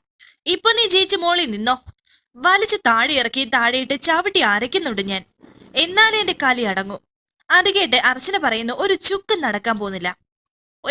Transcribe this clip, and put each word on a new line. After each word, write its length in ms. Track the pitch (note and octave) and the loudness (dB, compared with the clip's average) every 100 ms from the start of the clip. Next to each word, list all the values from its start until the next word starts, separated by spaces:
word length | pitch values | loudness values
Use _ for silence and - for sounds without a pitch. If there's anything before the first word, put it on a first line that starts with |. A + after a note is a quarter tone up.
| _ _ - _ - | _ _ -20 _ -4
ഇപ്പൊ 260 | F4+ A4+ | 0 2
നീ 140 | A4+ A4 | 2 4
ജയിച്ച് 300 | F#4+ F#4+ G4 | 4 4 2
മോളിൽ 340 | E4+ F4 D4+ | 0 0 -2
നിന്നോ, 340 | G#3 A3+ B3+ - - _ _ _ B3 | -2 -2 -2 -6 -20 _ _ _ -4
വലിച്ച് 400 | D#4+ G4 G#4 G#4 | 0 2 2 2
താഴെ 380 | A#3+ A3+ C4 | 2 0 2
ഇറക്കി 300 | C#4+ A3+ C4 | 0 0 -2
താഴെയിട്ട് 580 | B3+ B3+ A#3 B3+ C4 C4+ | -2 -2 -2 -2 -4 0
ചവിട്ടി 380 | - D#4+ F#4+ F#4+ | 2 2 0 0
അരയ്ക്കുന്നുണ്ട് 640 | A#3 G3+ B3 - D#4+ G3+ | 0 0 -2 -4 -2 -4
ഞാൻ, 220 | G3 F#3+ - _ - _ - | -4 -6 -10 _ -20 _ -6
എന്നാലേ 460 | - E4+ F#4+ A4 G#4+ | -2 0 2 2 2
എന്റെ 140 | F#4 - | -2 -2
കലി 200 | C4+ B3 | -2 0
അടങ്ങൂ." 360 | A3 F#3+ G3 G3+ - _ _ _ - | -2 -4 -6 -10 -16 _ _ _ -2
അത് 200 | E4+ F#4 | 0 2
കേട്ട് 260 | F#4+ E4 B3 | 0 0 2
അർച്ചന 420 | A#3 B3+ - F#4+ | 0 2 2 2
പറയുന്നു, 360 | C#4 A3 A#3 B3 | -2 -4 -4 -4
"ഒരു 180 | G4 | -2
ചുക്കും 460 | F#4+ - G4 - G#4 | 2 2 0 -2 -4
നടക്കാൻ 380 | C4+ G#3 A#3 G#3+ | -2 -4 -4 -4
പോകുന്നില്ല. 380 | G3+ F#3+ F3+ F#3 _ _ _ _ _ _ C4 | -6 -8 -8 -10 _ _ _ _ _ _ -2